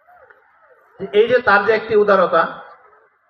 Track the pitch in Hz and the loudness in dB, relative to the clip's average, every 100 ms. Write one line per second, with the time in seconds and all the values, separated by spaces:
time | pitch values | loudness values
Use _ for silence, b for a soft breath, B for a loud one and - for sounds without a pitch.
0 | 698 719 554 _ _ _ _ _ _ - | _ _ -20 _ _ _ _ _ _ -18
1 | 190 208 233 247 233 202 202 220 220 214 | -4 0 2 0 2 0 0 -2 0 0
2 | 202 190 170 165 - - - - _ _ | 2 2 0 -2 -4 -8 -20 -20 _ _
3 | _ _ | _ _